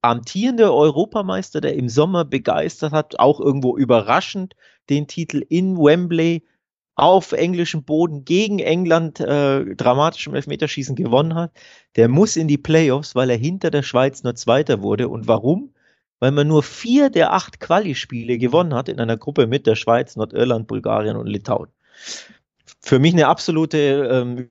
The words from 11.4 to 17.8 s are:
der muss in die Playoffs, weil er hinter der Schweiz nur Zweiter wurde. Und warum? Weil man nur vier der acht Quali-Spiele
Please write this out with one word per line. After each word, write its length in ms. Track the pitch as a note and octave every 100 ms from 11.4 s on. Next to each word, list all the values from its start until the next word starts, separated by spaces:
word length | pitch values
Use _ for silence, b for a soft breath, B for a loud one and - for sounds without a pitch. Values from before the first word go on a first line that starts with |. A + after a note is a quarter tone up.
| E3+ _ b b b
der 140 | - A#2
muss 260 | C3 G#3+
in 140 | - D#3+
die 100 | C#3+
Playoffs, 560 | - D#3+ D#3+ C3 D3
weil 160 | B2 B2+
er 60 | A#2+
hinter 340 | C3 F#3+ E3+
der 140 | D3
Schweiz 400 | C3 B2 C3 -
nur 100 | B2
Zweiter 480 | A2+ - B2 D3+ A#2
wurde. 260 | G2+ G#2 B2
Und 200 | A#2 A2+
warum? 440 | A2 A#2 F3+ C#4 _ _ _ _ _
Weil 140 | B2+
man 160 | C#3+ D3
nur 160 | D#3
vier 440 | C#3 - A#3 B3+ C#4
der 240 | G3 D#3+
acht 280 | F#3 - -
Quali-Spiele 760 | - F3